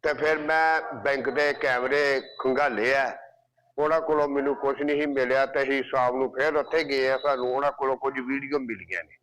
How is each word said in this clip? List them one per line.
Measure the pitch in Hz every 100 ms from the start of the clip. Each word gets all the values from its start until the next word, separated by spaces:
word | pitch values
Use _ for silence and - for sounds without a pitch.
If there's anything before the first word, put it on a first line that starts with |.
ਤੇ | 156
ਫਿਰ | 147 151 156
ਮੈਂ | 151 160 160 160 -
ਬੈਂਕ | 131 107 139 123
ਦੇ | 127 147
ਕੈਮਰੇ | 143 143 123 127 143 143 135 - -
ਖੰਗਾਲੇ | 131 131 143 110 117 135
ਆ, | 131 - - _ _ _ _ -
ਉਹਨਾਂ | 151 160
ਕੋਲੋਂ | 160 151 143
ਮੈਨੂੰ | 139 139 135
ਕੁਛ | 139 139
ਨਹੀਂ | 147 147 147
ਮਿਲਿਆ | 139 127 131 135
ਤੇ | 139
ਅਸੀਂ | 131 139
ਸ਼ਾਮ | 127 135 123 127
ਨੂੰ | 131
ਫਿਰ | 127 147 147
ਉੱਥੇ | 139 160
ਗਏ | 156 139 131
ਆ, | 131
ਸਾਨੂੰ | 147 135 123 131
ਉਹਨਾਂ | 143
ਕੋਲੋਂ | 139 135 131
ਕੁਝ | 135 135
ਵੀਡੀਓ | 123 139 139 143
ਮਿਲੀਆਂ | 127 107 85 92
ਨੇ | 80 -